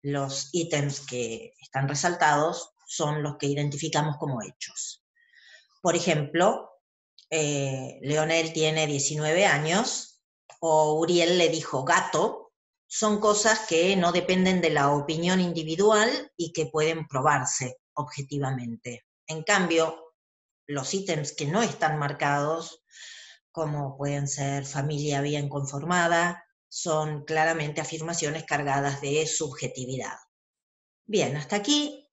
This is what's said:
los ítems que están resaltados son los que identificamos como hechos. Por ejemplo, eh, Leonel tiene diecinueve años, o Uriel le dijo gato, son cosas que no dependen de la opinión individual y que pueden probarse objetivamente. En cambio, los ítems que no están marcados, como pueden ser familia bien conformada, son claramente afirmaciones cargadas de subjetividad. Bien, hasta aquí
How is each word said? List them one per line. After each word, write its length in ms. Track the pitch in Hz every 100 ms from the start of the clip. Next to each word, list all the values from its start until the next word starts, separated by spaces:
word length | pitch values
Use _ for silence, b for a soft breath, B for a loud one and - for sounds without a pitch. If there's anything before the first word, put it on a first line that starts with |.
los 460 | 143 143 139 - -
ítems 560 | 175 165 151 143 - -
que 480 | 123 113 113 - _
están 260 | - 135 139
resaltados 880 | 143 180 175 156 147 156 175 - _
son 380 | - - 151 151
los 140 | 147 143
que 100 | 143
identificamos 680 | 143 147 143 160 151 156 143
como 260 | 151 123
hechos. 640 | 104 _ - - - - _ b b b b b b b
Por 140 | 180
ejemplo, 760 | 170 180 156 143 160 196 226 - _ _ _ _ _ _
eh, 720 | 160 147 143 139 135 131 -
Leonel 500 | 139 151 156 165 160
tiene 360 | 160 156 156 151
diecinueve 580 | 143 - 151 151 170 196
años, 760 | 143 156 185 240 - - _ _ _ _ -
o 400 | 165 156 151 156
Uriel 400 | 170 175 170 180
le 100 | 165
dijo 360 | 160 - 135
gato, 680 | 151 175 - 156 208 - - _ _ _ _
son 320 | - 214 208
cosas 400 | 214 208 220 208 -
que 260 | 165 180
no 160 | 196 175
dependen 500 | 175 - 185 185 185
de 100 | 165
la 200 | 151 143
opinión 500 | 143 143 160 175 185
individual 920 | 175 165 156 165 208 214 226 285 - -
y 160 | 165
que 140 | 165 151
pueden 400 | 156 156 165 160
probarse 680 | 135 147 143 131 - 127 - _
objetivamente. 1120 | - 143 - 139 143 135 131 120 113 123 120 _ _ -
En 160 | 160
cambio, 680 | 160 202 175 165 160 - - _ _ _ _ _ -
los 260 | 147 135
ítems 380 | 196 190 156 139 -
que 100 | 147
no 160 | 190
están 380 | 233 - 156 151
marcados, 840 | 143 143 147 143 147 165 165 - _ B B B B B _
como 440 | - 156 147 139 139
pueden 300 | 143 143 139
ser 400 | 143 139 139 139
familia 540 | 143 147 147 147 139
bien 280 | 143 147 143
conformada, 960 | 143 135 143 151 180 170 170 175 175 _ _ _
son 520 | - 175 156 151 151 143
claramente 560 | 156 160 165 147 151
afirmaciones 640 | 147 156 160 165 151 156
cargadas 580 | - 147 143 139 139 135
de 240 | 143 147 156
subjetividad. 880 | - 151 127 123 - 123 131 - - _ _ _ _ _ _ _ _
Bien, 320 | - 208 123 143
hasta 200 | 147 208
aquí 540 | 208 294 294 - _